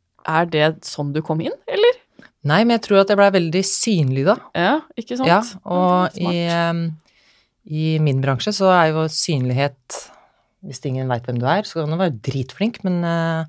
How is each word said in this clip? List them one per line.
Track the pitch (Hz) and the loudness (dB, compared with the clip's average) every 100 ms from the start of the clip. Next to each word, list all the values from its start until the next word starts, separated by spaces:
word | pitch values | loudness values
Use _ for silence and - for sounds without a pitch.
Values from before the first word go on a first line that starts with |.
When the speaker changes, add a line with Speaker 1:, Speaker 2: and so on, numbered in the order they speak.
| _ _ - | _ _ -4
Speaker 1:
er | 160 170 | -2 0
det | 156 156 156 | 2 2 0
sånn | - - 143 | -8 -6 -4
du | 143 | -4
kom | 156 160 | -4 -4
inn, | 170 523 - | -4 -8 -6
eller? | 381 466 - _ _ - _ | 2 2 2 _ _ -20 _
Speaker 2:
Nei, | 143 160 | 0 4
men | 233 233 | 4 2
jeg | - | 4
tror | 196 | 4
at | 196 | 4
jeg | 202 | 6
ble | 202 | 4
veldig | 190 165 170 | 4 2 0
synlig | 190 - - 190 135 131 | 0 -2 0 2 2 0
da. | 143 233 - | 0 0 -2
Speaker 1:
Ja, | - 180 294 302 - | -2 0 0 -4 -12
ikke | 226 247 | -8 -2
sant? | 254 | 2
Speaker 2:
Ja, | 180 | 2
Speaker 1:
Ja, | 233 196 | 0 -8
Speaker 2:
og | - 180 180 180 180 | -4 0 2 2 0
Speaker 1:
det | |
er | 190 | -2
smart. | 175 | -4
Speaker 2:
i, | 175 170 | -2 0
ehm, | 170 170 170 165 156 _ _ _ _ _ _ - | 0 0 -2 -4 -8 _ _ _ _ _ _ -10
i | 156 156 160 | -4 0 0
min | 151 135 | 2 0
bransje | 135 131 - | 0 -2 -2
så | 208 190 | 0 2
er | 180 160 | 4 4
jo | 156 160 | 2 -2
synlighet, | 156 - 147 127 127 143 - - - - - _ _ _ _ | -2 -2 0 0 0 -2 -4 -14 -14 -14 -20 _ _ _ _
hvis | 170 131 143 | -18 -10 -6
ingen | 131 131 | -4 -2
vet | 120 120 | -4 -4
hvem | 120 | -4
du | 123 | 0
er, | 180 | 0
så | 214 165 | -2 -6
kan | 147 | -4
du | 165 | -2
være | 185 117 | -2 -2
dritflink, | - 135 131 - 214 233 | -6 -6 -6 -4 -4 -4
men, | 190 180 | -4 -2
eh, | 170 170 165 160 | 0 -2 -2 -2